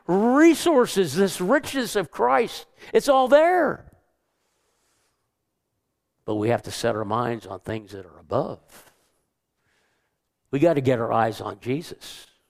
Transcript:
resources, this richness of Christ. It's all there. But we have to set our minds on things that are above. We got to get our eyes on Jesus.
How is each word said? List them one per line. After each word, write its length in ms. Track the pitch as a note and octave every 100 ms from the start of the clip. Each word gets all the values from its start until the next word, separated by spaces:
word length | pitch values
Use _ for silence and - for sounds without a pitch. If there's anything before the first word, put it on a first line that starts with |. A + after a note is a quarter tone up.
| -
resources, 1080 | F#3 A#3 C4+ E4 D#4 F4 C#4+ A#3 F#3+ E3+
this 260 | D3 G3 -
richness 560 | F3+ C#4+ D4+ C4+ A3+ G#3
of 140 | D#3+
Christ. 560 | - A#3+ C4 A#3+ - - _ -
It's 160 | A3+ -
all 200 | C4+ B3+
there. 640 | C#4+ E4 F4+ C#4+ - - _ _ _ _ _ _ _ _ _ _ _ _ _ _ _ _ _ _ _ _ _ _ _
But 120 | - G#2+
we 120 | G#2+
have 140 | A#2
to 60 | -
set 260 | - A#2 A2
our 80 |
minds 420 | G#2 A2 A#2+ A#2 G2
on 140 | G2
things 320 | - A2 G2+
that 120 | G2+
are 140 | F#2 D#2
above. 760 | E2+ A#2 - - _ - - _ _ _ _ _ _ _ _ _ _ _ _ _ _ _ _
We 80 | C#3
got 160 | E3
to 60 | D3
get 180 | C3 B2
our 140 | A2+
eyes 280 | A2+ A2+ G#2+
on 200 | G2+ F#2+
Jesus. 680 | A#2 C#3 - - - - - _